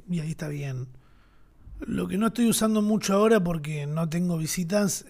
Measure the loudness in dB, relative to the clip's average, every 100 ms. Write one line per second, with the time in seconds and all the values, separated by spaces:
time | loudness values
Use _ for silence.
0 | -6 -4 -4 -6 -6 -6 -6 -8 -10 -16
1 | -20 -20 _ _ -20 _ -18 -12 -6 -4
2 | -2 0 0 2 2 4 2 2 2 0
3 | 2 4 6 6 4 -2 -4 -6 -4 -2
4 | -2 0 0 0 -2 -4 0 2 2 -2
5 | -8